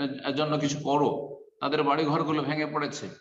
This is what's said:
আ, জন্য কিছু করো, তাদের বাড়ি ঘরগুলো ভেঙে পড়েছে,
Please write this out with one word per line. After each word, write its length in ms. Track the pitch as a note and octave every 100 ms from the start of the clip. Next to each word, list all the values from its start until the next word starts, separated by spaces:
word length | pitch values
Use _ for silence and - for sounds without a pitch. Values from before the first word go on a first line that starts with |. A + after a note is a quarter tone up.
| C#3 - C#3
আ, 60 |
জন্য 260 | C3+ D#3 D3+
কিছু 220 | C#3+ -
করো, 560 | C3+ C#3+ B2+ - - - - -
তাদের 240 | C#3 D3+
বাড়ি 220 | C#3+ D3 D3+
ঘরগুলো 380 | D#3+ D3 D3+
ভেঙে 220 | C#3 D3+ D3+
পড়েছে, 440 | D3 D3 - G2 -